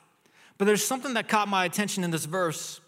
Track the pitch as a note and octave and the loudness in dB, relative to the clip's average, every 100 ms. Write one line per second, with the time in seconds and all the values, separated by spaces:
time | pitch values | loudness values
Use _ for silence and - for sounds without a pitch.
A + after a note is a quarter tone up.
0 | _ _ _ _ - - G3+ G#3 - B3+ | _ _ _ _ -20 0 2 4 2 -2
1 | C#4 A3+ - G#3+ G3+ G3 F3+ F#3 G3+ G3+ | -2 -2 2 2 2 2 2 0 -2 -2
2 | F3 D#3+ D#3 F#3 F3 D3 - - | -2 -2 -2 -2 -2 -2 -8 -14